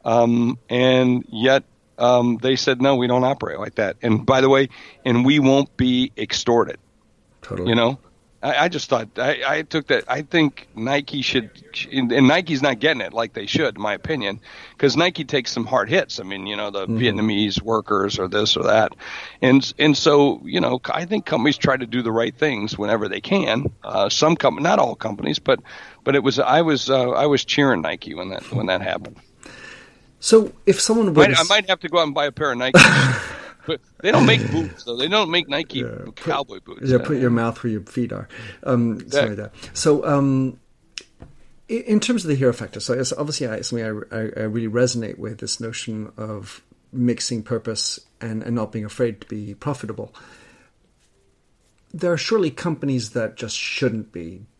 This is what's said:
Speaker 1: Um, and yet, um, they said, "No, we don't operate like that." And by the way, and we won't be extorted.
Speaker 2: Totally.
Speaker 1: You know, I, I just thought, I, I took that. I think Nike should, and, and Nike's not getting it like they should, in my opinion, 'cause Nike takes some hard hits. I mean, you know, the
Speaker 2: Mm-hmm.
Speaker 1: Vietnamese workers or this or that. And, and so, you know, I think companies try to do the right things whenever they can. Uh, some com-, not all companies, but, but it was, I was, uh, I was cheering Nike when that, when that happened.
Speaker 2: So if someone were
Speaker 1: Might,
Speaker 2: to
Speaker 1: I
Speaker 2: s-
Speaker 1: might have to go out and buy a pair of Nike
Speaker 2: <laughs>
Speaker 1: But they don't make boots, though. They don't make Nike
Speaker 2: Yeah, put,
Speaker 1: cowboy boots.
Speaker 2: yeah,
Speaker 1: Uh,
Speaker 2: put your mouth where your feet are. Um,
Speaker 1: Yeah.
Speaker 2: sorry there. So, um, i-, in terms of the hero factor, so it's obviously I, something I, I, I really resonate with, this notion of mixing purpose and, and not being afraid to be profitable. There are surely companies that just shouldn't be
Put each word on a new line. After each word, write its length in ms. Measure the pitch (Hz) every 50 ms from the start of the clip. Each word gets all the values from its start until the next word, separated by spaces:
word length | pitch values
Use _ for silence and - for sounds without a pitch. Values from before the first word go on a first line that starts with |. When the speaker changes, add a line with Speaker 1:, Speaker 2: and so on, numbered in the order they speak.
| -
Speaker 1:
Um, 540 | 120 113 120 120 120 117 120 120 120 127 120 _ -
and 560 | 117 123 127 131 127 127 127 123 123 123 - -
yet, 360 | - 110 117 131 135 135 - _ _ _ _ _ _ -
um, 400 | 120 120 123 123 120 120 117 107
they 140 | 123 131 135
said, 260 | 120 - 147 131 123
"No, 140 | 127 139 139
we 140 | 123 123 123
don't 160 | 123 127 127
operate 340 | 131 139 - 110 85 73 85
like 160 | 107 107 _
that." 200 | - 107 95 - _
And 240 | - 120 107 107 98
by 160 | 123 131 131
the 80 | 135 135
way, 200 | 135 135 139 127 - - - - - _ _
and 200 | 127 117 123 123
we 160 | 135 147 151
won't 360 | 135 131 135 139 139 - _
be 360 | - 131 127 127 127 127 - _
extorted. 640 | - 113 - - - - 120 120 117 107 - - _ _ _ _ _ _ _ _ _ _ _ _ _
Speaker 2:
Totally. 260 | - - 98 92 90 120
Speaker 1:
You 60 | 113
know, 240 | 120 117 120 139 - _ _ _ _ _ _ _ _
I, 220 | - 139 131 139 156
I 40 | 180
just 200 | 175 - - -
thought, 200 | 139 117 113 104 _ 117
I, 240 | 123 135 143 123 131
I 160 | 135 151 156
took 240 | 160 _ - 160 139 -
that. 160 | 139 107 - -
I 140 | 127 143
think 440 | 156 - - 170 156 143 - - - _ _
Nike 480 | 110 113 131 139 143 139 - - 139
should, 280 | 123 - - 127 110 101 - - - - - - - -
and, 180 | - 135 127 117
and 160 | 120 139 135
Nike's 360 | 127 151 180 185 165 156 131
not 180 | 139 143 127 104
getting 200 | 127 151 156 120
it 120 | 98 85
like 200 | - 113 117 113 _
they 120 | 117 101
should, 300 | - - - 156 123 101
in 60 | -
my 120 | 104 107 101
opinion, 460 | - - - 160 135 104 101 101 107 _ - - - - - - -
'cause 180 | 143 139 120
Nike 280 | 147 170 185 - - 147
takes 280 | - - 139 117 -
some 120 | - 123 113
hard 220 | 107 127 127 101 110
hits. 300 | 160 185 143 - - -
I 60 | 98
mean, 220 | 95 98 98 95 101
you 80 | 104
know, 140 | 101 104 104
the 160 | 98 98 95 -
Speaker 2:
Mm-hmm. 100 | 113 113
Speaker 1:
Vietnamese 640 | 127 117 98 107 107 110 104 101 107 101 95 -
workers 560 | 98 113 113 110 101 - 104 98 98 101 - 107
or 80 | 92
this 300 | 90 98 104 107 - -
or 80 | 117 120
that. 280 | 117 104 113 107 - - - - - - - - - - _
And, 320 | - 131 131 139 131 - - -
and 180 | 147 156 143
so, 440 | - - 156 147 143 143 139 98 62 65
you 160 | - - 180
know, 200 | 160 123 127 123 -
I 180 | - - 156 175
think 200 | 170 220 214 -
companies 320 | - - - 107 151 139
try 200 | - - 139 131
to 100 | 131 123
do 160 | 110 113 127
the 80 | 117 113
right 260 | 110 113 117 117 -
things 400 | - 151 151 131 104 101 104 -
whenever 320 | - 104 101 110 110 104 98
they 120 | 98 101
can. 500 | - - 196 196 - 110 110 117 - - - _ -
Uh, 240 | 104 - 101 101 104
some 260 | - - 147 160 170
com-, 220 | - - 131 - -
not 180 | 143 170 208 202
all 160 | 147 120 107
companies, 420 | _ - 110 101 101 - 147 151 -
but, 220 | - - 131 117 - - - - - - - _
but 140 | _ 139 139
it 80 | 139 113
was, 160 | 135 127 135
I 220 | 135 127 135 160
was, 280 | 170 160 147 127 - 131
uh, 200 | 135 131 123 123
I 160 | - - 139
was 180 | 151 143 127 -
cheering 380 | - - 147 143 135 120 85
Nike 320 | 78 78 85 - - - -
when 160 | 85 90 95
that, 200 | 95 90 - -
when 160 | - 123 101
that 160 | 92 92 90
happened. 340 | - 95 90 - - - - - _ _ _ _ - - - - - - - - - - _ _ _ _ _ _
Speaker 2:
So 320 | - - 220 226 208 - - - -
if 140 | - 185 -
someone 260 | - - 220 233 220 190 151
were 80 | 151
Speaker 1:
Might, 80 | 147 - -
Speaker 2:
to 40 | 165
Speaker 1:
I 20 |
Speaker 2:
s- 80 | 160 -
Speaker 1:
might 200 | 202 214 196 185
have 120 | 185 -
to 80 | - 160
go 100 | 151 175
out 60 | 160
and 80 | 151 139
buy 120 | 156 147
a 60 | 143
pair 200 | - - 151 139
of 60 | 123 120
Nike 200 | 127 131 131 - -
Speaker 2:
<laughs> 40 | 156 151 139 135 131 123 - - - - - - - - _ -
Speaker 1:
But 160 | - 160 - _ _ _ -
they 100 | - 190
don't 160 | 269 - -
make 240 | - 226 - 110 -
boots, 320 | - 165 - 90 82 -
though. 140 | - 117 120
They 100 | 123 135
don't 240 | 165 196 220 208 160
make 180 | 170 175 160 -
Nike 320 | 139 151 165 - - -
Speaker 2:
Yeah, 140 | 123 117 110 101 92
put, 100 | - -
Speaker 1:
cowboy 420 | - - 160 151 139 143 - 104 95 _
boots. 180 | - - 113 - 135
Speaker 2:
yeah, 60 | 127
Speaker 1:
Uh, 80 | 120 -
Speaker 2:
put 140 | - 151 123
your 120 | 131 123
mouth 320 | 117 117 117 113 117 -
where 100 | - 120
your 100 | 110 104
feet 300 | 95 - - 127 120 113
are. 140 | 101 98 98 - - - 113 104 - - -
Um, 340 | - 127 120 120 117 110 - -
Speaker 1:
Yeah. 20 | - 139 143
Speaker 2:
sorry 140 | 135 113 104
there. 160 | 101 104 104 - - - -
So, 320 | - - - 156 147 147 -
um, 540 | - 143 139 139 139 135 131 131 131 123 - _ _ _ _ _ _ _ - - _ _ _ - - - - - - - - _ -
i-, 40 | 226
in 260 | 233 - - 214 214
terms 240 | 214 - 240 214 180
of 40 | 156
the 60 | 143
hero 180 | 127 135 123
factor, 280 | 113 - - - - 110
so 120 | - - 120
it's 180 | 131 131 -
obviously 340 | - - 147 147 143 - 139
I, 140 | 117 110 -
something 260 | - - 120 117 110 110 107 104 - -
I, 40 | -
I, 40 | 110 110 107 -
I 60 | - 110
really 220 | 110 107 117 113 110
resonate 480 | 104 120 127 123 - 120 113 107 - -
with, 200 | - 107 110 104
this 220 | 117 113 - -
notion 500 | 117 113 110 - - 120 110 107 107 107 _
of 440 | - 110 107 107 101 101 101 - - _ _ _ _ _ _
mixing 520 | - 131 120 123 117 117 - - 123 110 107
purpose 560 | - 123 110 - 117 107 - - - - - _ _ _ _
and, 220 | 113 113 110 110
and 120 | - - 117
not 160 | 120 107 107
being 120 | - 113 107
afraid 360 | 104 - - 127 117 107 -
to 80 | - -
be 260 | 110 107 104 98 101
profitable. 580 | _ - 147 139 - - 107 107 - - - _ - - - - - - - _ _ _ _ _ _ _ _ _ _ _ _ _ _ _ _ _ _ _ _ _ _ _ _ _ _ _ _ -
There 180 | 160 180 175
are 60 | 170 156
surely 320 | - - 226 220 180 156
companies 600 | - - - 175 156 - - 139 131 123 110 104
that 260 | - 120 110 110 -
just 200 | - 123 107 -
shouldn't 560 | - - - - - 135 120 110 110 104 -
be 340 | _ 87 85 82 95 92 107 _ _